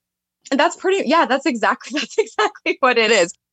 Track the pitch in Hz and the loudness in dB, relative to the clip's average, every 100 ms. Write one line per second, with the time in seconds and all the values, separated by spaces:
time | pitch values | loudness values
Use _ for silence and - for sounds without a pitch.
0 | _ _ _ _ - 269 330 - 370 381 | _ _ _ _ -4 0 0 0 -2 -2
1 | 214 320 262 262 320 240 196 226 - 277 | 2 2 2 0 -2 -2 -2 -2 -6 -8
2 | 233 - 403 - 415 - 330 339 254 240 | -6 -4 -4 -2 -4 -4 -6 0 0 2
3 | 214 220 175 - _ | 2 2 2 -4 _